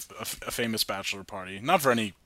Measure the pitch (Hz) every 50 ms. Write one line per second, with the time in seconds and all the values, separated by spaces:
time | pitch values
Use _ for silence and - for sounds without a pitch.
0 | - - - - 110 - - - - - - - 120 113 110 107 - - 101 98
1 | 95 - - 98 92 - 104 95 92 92 95 98 113 147 180 185 143 135 120 117
2 | 110 101 - _ _